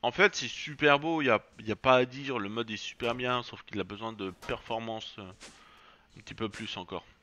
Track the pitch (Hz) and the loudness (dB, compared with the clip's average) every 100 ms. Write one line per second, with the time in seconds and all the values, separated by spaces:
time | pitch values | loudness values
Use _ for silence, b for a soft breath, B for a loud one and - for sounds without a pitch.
0 | 120 123 196 - 123 - - 143 151 143 | -2 4 4 4 -6 -6 -10 2 6 6
1 | 156 165 139 107 - - 110 104 131 127 | 4 2 4 4 2 -12 -4 0 6 6
2 | 127 131 139 127 101 110 117 107 - - | 6 -2 -4 -4 -2 -4 -4 -4 -8 -4
3 | 120 123 123 123 117 107 - 104 92 101 | -4 -2 0 -2 -2 -14 -10 -6 -6 -6
4 | 113 113 95 87 - 120 - 113 113 110 | -8 -6 -6 -6 -8 -8 -4 -6 -4 -8
5 | - - 95 92 B B B B B B | -10 -12 -16 -16 B B B B B B
6 | B - - - 110 - 110 - 90 90 | B -20 -18 -8 -6 -6 -10 -10 -8 -10
7 | - _ | -10 _